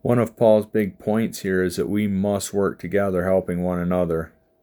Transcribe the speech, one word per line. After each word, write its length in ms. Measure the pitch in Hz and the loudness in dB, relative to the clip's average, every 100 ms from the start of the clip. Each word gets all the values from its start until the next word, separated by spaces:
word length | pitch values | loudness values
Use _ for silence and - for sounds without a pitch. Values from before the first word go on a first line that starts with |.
One 180 | - 120 | 0 0
of 180 | 107 - | 0 2
Paul's 300 | 117 107 104 | 4 4 2
big 320 | 110 101 - | -2 -2 -4
points 400 | - 110 113 - | -2 0 -2 -4
here 240 | 98 92 | -2 0
is 140 | 92 - | 0 -2
that 120 | - | -2
we 180 | 101 104 | 0 0
must 460 | 98 101 101 - | 0 0 -2 -2
work 240 | 101 98 - | -2 -2 -4
together, 480 | 87 98 98 92 90 | -4 -2 0 0 2
helping 380 | 95 92 87 | 0 0 -2
one 160 | 90 87 | -2 -2
another. 540 | 87 90 87 82 82 _ _ _ | 0 0 0 -2 -6 _ _ _